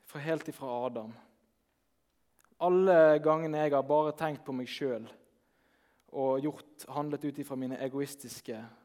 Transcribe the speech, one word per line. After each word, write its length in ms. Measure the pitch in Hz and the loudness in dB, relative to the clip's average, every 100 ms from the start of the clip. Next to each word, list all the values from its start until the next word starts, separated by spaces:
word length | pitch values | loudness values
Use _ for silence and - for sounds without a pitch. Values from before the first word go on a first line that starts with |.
| - | -16
fra 120 | 151 | -10
helt 280 | 147 160 143 | -4 -2 -4
ifra 200 | 139 135 123 127 | -10 -6 -4 -4
Adam. 240 | 120 110 117 _ _ _ _ _ _ _ _ _ _ _ _ _ _ | -6 -10 -16 _ _ _ _ _ _ _ _ _ _ _ _ _ _
Alle 580 | 175 180 190 170 156 151 | 2 4 8 8 8 8
gangene 440 | 151 156 160 151 | 4 0 0 0
jeg 100 | 151 | 2
har 100 | 139 | 0
bare 300 | 135 147 151 147 | 2 2 0 -2
tenkt 280 | 160 139 - | -6 -6 -10
på 80 | 131 | -10
meg 120 | 123 | -8
selv 380 | - 139 113 117 - _ _ _ _ _ _ _ _ _ | -6 -4 -4 -8 -20 _ _ _ _ _ _ _ _ _
og 280 | 143 135 135 | -4 0 0
gjort, 460 | 147 147 - - - | -2 -6 -18 -20 -10
handlet 360 | 135 147 143 | -6 -6 -4
ut 140 | 147 143 | -6 -8
ifra 160 | 139 131 | -10 -8
mine 200 | 127 131 | -6 -6
egoistiske 760 | 131 135 139 - 120 110 - 110 113 - | -6 -4 -6 -8 -16 -16 -12 -12 -12 -20